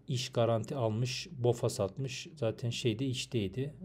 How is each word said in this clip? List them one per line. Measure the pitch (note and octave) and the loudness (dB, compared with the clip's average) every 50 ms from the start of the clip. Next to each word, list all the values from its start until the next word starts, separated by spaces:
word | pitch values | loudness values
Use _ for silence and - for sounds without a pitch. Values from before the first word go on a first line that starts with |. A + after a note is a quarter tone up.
| - - | -6 -4
İş | C3+ A#2+ - - - | -2 -2 -2 0 2
Garanti | B2+ A#2 A2+ A#2 A2 A2 - D3 | 4 4 4 4 2 2 -2 -2
almış. | C#3+ A#2 A2+ G#2+ A2+ B2+ B2+ - - - - - | 0 2 2 2 2 0 0 -2 -4 -8 -8 -4
Bofa | B2+ A#2+ B2 A#2+ - - A2+ | 2 4 4 4 4 4 0
satmış. | - - G2 F#2+ - - C3+ C3 - - - F3 - | 2 2 0 0 0 -2 -4 -4 -4 -8 -10 -10 -6
Zaten | - A#2+ A2 A2 - - A#2+ | -2 -2 -2 -2 -2 -2 -4
şeyde, | A2+ - - B2 G#2+ A2 C#3 | -2 0 2 0 2 2 0
İş'teydi. | C3+ B2 B2 - - - A#2 G2+ F#2 - A#2+ C3+ D3+ - - | -2 -2 -4 -4 -2 -2 -2 0 0 -2 -4 -4 -4 -6 -8